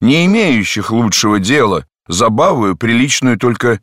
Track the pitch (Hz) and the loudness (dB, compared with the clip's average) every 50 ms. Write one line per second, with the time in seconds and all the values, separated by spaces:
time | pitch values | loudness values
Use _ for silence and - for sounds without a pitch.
0 | - 113 139 165 170 180 196 233 220 180 131 110 98 - - 107 95 - 110 117 | 0 2 2 2 2 2 2 2 2 0 0 0 -2 -2 -4 -6 -4 -2 -2 0
1 | 120 110 90 - - 107 104 104 95 98 135 151 127 107 95 80 71 _ _ _ | 0 0 0 0 0 0 0 0 0 0 0 2 2 0 0 -2 -6 _ _ _
2 | _ - 82 87 120 113 110 117 151 190 185 139 110 98 92 - - 113 117 117 | _ -8 -4 -2 0 0 2 2 0 0 0 0 0 -2 -2 -2 -2 0 0 2
3 | 131 143 131 - - 127 120 101 - 123 117 - - 120 117 101 | 0 0 -2 -2 0 0 0 0 0 -2 -2 0 0 -2 -2 -2